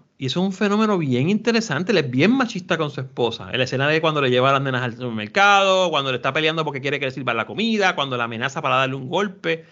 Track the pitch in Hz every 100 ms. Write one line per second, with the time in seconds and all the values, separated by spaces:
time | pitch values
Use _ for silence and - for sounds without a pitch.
0 | _ - 131 170 190 185 208 208 220 196
1 | 147 123 151 208 233 226 220 135 185 185
2 | 139 123 180 269 254 185 - 165 147 -
3 | 131 - 120 - 92 117 123 131 143 160
4 | 165 151 131 123 131 139 139 127 123 120
5 | 123 110 104 196 202 196 196 190 180 156
6 | 135 127 135 156 156 160 156 139 139 139
7 | 135 135 127 117 107 120 226 220 190 170
8 | 139 123 117 113 131 - 139 127 135 135
9 | 127 160 208 185 165 165 160